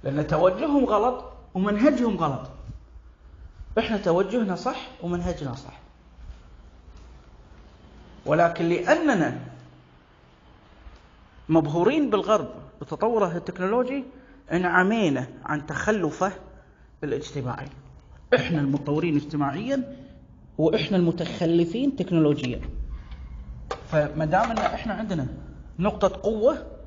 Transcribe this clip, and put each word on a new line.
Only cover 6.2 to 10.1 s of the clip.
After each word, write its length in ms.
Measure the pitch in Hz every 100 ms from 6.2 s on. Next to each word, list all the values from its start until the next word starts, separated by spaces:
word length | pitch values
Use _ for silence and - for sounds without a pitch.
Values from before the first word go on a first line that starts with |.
| - - - - - - - - - - - - - - - - - - - - -
ولكن 440 | 156 170 - 170
لأننا 880 | 180 - 320 311 220 139 104 - - - - - - _